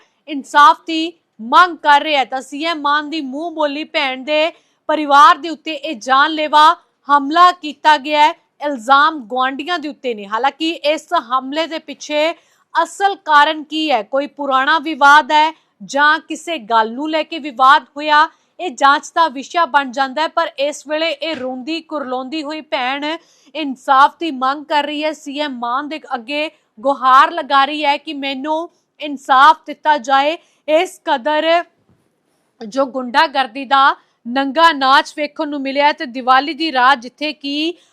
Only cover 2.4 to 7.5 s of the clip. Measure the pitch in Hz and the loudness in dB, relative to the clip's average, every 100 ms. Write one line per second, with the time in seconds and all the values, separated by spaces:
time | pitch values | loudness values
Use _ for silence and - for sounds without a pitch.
2.4 | - 285 330 320 285 294 294 320 269 277 | -8 -8 -6 -4 -2 -2 -2 -8 -8 -8
3.4 | 339 311 294 285 311 320 277 262 262 302 | -8 -4 -2 -4 -6 -4 -4 -6 -4 -2
4.4 | 320 320 _ _ - 302 294 277 311 330 | -2 -6 _ _ -6 -4 4 6 6 6
5.4 | 330 311 311 302 302 247 240 262 302 311 | -2 -10 -10 -8 -8 -8 0 2 2 -2
6.4 | 302 302 311 349 _ _ - 285 277 330 | 2 4 6 4 _ _ 0 0 2 4
7.4 | 359 | 4